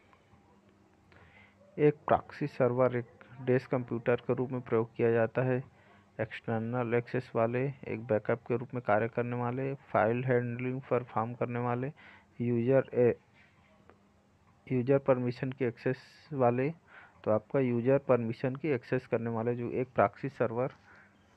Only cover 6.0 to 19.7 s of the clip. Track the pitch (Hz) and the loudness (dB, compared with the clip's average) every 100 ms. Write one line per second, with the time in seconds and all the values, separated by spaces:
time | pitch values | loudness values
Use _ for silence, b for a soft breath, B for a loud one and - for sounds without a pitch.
6 | b - 110 - - 113 113 123 117 120 | b -8 -8 -8 -4 -4 -2 -2 0 -2
7 | 120 123 - 117 113 123 139 135 - 110 | -2 -6 -4 0 0 0 -4 -6 -8 -8
8 | 120 107 - 123 - 120 127 127 - 104 | 0 -2 0 -4 -2 -4 -4 -8 0 2
9 | 113 - 120 120 120 127 135 139 - 107 | 2 -2 -4 -4 -4 -4 -6 -8 -4 0
10 | 107 120 127 123 123 120 127 131 127 123 | 2 0 2 0 0 -4 -6 -6 -2 -2
11 | 123 - 113 120 123 120 120 120 131 - | -2 -4 -4 -4 -4 -2 -2 -2 -4 -10
12 | B B B - 120 120 117 135 - 120 | B B B -4 0 0 4 2 2 4
13 | 120 - _ b b b b b _ - | 4 2 _ b b b b b _ -20
14 | _ _ _ _ _ _ - 127 123 139 | _ _ _ _ _ _ -4 -2 2 2
15 | 139 127 123 - 131 127 123 - 127 127 | 4 2 2 -4 -6 -4 -4 -2 -4 -4
16 | - - - 139 120 120 139 165 _ B | -8 -20 -10 2 2 2 -2 -4 _ B
17 | B B - 107 - 143 131 120 120 135 | B B 0 0 0 0 2 0 2 2
18 | - 123 113 113 131 131 160 127 - 127 | 4 2 2 -4 -4 -4 -2 -4 -2 -4
19 | - 113 117 113 117 120 120 | -2 -4 -2 -4 -2 -2 -4